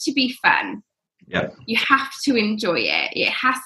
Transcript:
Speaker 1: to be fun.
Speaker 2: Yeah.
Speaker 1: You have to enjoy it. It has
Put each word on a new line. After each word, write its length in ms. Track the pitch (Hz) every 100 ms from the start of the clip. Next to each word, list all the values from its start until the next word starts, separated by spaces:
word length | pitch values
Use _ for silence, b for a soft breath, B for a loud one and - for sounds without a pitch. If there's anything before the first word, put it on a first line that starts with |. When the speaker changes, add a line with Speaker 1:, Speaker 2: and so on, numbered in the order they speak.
Speaker 1:
to 100 | 320
be 240 | 277 254 -
fun. 400 | 180 - - 208 - _ _ _ -
Speaker 2:
Yeah. 200 | 92 90 -
Speaker 1:
You 140 | - 220
have 320 | - 262 180 -
to 100 | 285 240
enjoy 440 | 214 214 202 139
it. 320 | 80 80 65
It 180 | - -
has 260 | - 254 254